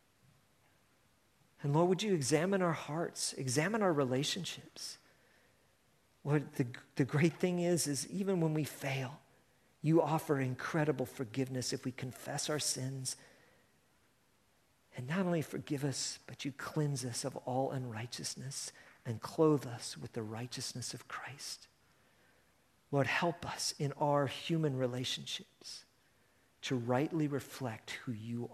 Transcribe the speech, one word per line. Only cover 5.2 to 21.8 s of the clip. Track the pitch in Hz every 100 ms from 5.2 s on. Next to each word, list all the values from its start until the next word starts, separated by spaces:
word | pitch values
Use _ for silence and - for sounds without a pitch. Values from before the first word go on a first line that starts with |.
| _ _ _ _ _ _ _ _ _ _
Lord, | 143 147 135 -
the, | 120 - - -
the |
great | 131 147 165
thing | - 185 175
is, | 175 175 147
is | 139 -
even | 185 196 185
when | 160
we | 156
fail, | 139 - 139 135 127 147 _ _ _ _ _ _
you | 151 160
offer | 143 156 - 139
incredible | 131 127 - 165 151 135 127
forgiveness | - 120 120 131 127 120
if | 139
we | 131
confess | - 131 - 131 143 -
our | 151
sins. | - 139 131 135 131 - - - - _ _ _ _ _ _ _ _ _ _ _ _ _ _ -
And | 127
not | 180
only | 180 170
forgive | 139 131 - 143
us, | 143 123 - - -
but | 131
you | 147
cleanse | - - 160 147 135
us | 127 117
of | 131 -
all | - 127 135
unrighteousness | 131 127 110 120 - 151 - 131 - - - - - 127
and | 113
clothe | - - 156 147 127
us | 117 - 156
with | 139
the | 120
righteousness | 107 113 123 - - 127 -
of | - -
Christ. | - - 131 - - - _